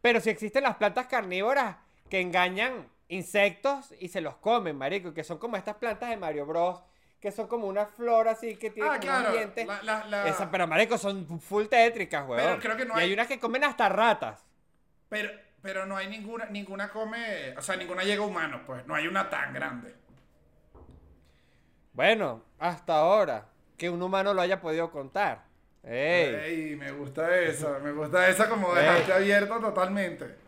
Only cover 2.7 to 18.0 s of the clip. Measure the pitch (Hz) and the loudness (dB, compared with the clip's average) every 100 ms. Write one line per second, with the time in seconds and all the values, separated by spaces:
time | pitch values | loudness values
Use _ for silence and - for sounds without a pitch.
2.7 | 254 131 _ _ 180 170 208 202 - 269 | -4 -14 _ _ -10 -2 2 2 2 -2
3.7 | 277 262 - 180 196 156 - 202 240 180 | -2 -6 -14 -8 -6 -6 -4 0 2 0
4.7 | 139 135 196 175 160 151 165 226 214 185 | -2 -2 -2 -6 -10 -10 -8 -6 -6 -6
5.7 | 208 240 214 240 220 175 147 143 165 175 | -6 -6 -6 -6 -6 -4 -6 -2 0 0
6.7 | 180 _ _ _ _ 202 196 214 233 202 | -2 _ _ _ _ -8 -6 -6 -4 -2
7.7 | 196 208 - 233 226 226 226 233 208 220 | -2 -4 -4 2 4 4 0 -6 -6 -8
8.7 | 214 294 285 269 262 226 233 214 233 214 | -2 -2 0 0 0 2 0 -2 -6 -6
9.7 | 202 214 214 208 208 202 190 190 185 170 | -6 -4 -4 -2 -2 -2 -2 -2 -2 2
10.7 | 160 226 233 202 196 160 165 - 202 208 | 2 2 0 -2 -6 -8 -12 -4 -2 2
11.7 | 240 233 226 175 151 135 120 151 175 220 | 6 6 4 -4 -4 -2 0 2 0 -2
12.7 | 220 247 226 175 202 247 269 226 247 285 | -4 -2 0 2 0 -2 -2 -2 0 0
13.7 | - 214 190 233 214 117 107 _ _ _ | 2 2 4 4 4 -2 -10 _ _ _
14.7 | _ _ _ _ 208 208 - _ _ 190 | _ _ _ _ -6 -6 -8 _ _ -8
15.7 | 190 196 196 196 220 208 233 214 202 190 | -6 -4 -6 -6 -10 -10 -10 -8 -8 -8
16.7 | 196 202 214 220 226 233 185 135 127 165 | -8 -6 -4 -6 -6 -6 -6 -8 -10 -6
17.7 | 185 180 180 | -6 -4 -4